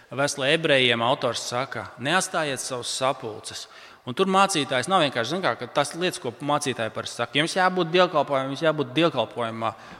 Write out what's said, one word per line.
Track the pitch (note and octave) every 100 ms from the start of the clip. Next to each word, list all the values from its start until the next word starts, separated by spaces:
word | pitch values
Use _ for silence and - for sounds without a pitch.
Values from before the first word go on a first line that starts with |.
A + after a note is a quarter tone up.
| -
vēstulē | B2+ C#3+ - C3+ E3
ebrejiem | D#3+ C3+ B2+ A#2 A#2
autors | C#3+ B2+ A2+ -
saka, | B2 C3+ A#2 F#2+ -
neatstājiet | B2+ F3+ F3 F3+ D3+ B2+
savus | - B2+ A#2 -
sapulces. | C3 C#3 A#2 G#2+ - G2+ - - - - -
Un | B2
tur | F#3+
mācītājs | F#3+ G3 D#3+ C3 C3 B2
nav | F#3+
vienkārši, | D3 B2 A2+
zin | F3
kā, | E3 A2+
ka | A#2+
tas | - C#3+ E3
lietas, | F3+ F3
ko | B2+
mācītāji | A2 C#3+ D3 C#3 A#2 A2 A#2+
parasti | A2 -
saka, | A#2 C#3+
jums | D#3+ F#3+
jābūt | F#3 F#3 E3
dievkalpojumā, | F3 F3+ D#3 C#3 C3+ C3+
jums | C3+
jābūt | D#3+ D3+ C3 B2+
dievkalpojumā. | E3+ C#3 A2 - A#2 A2+ A2+ - - -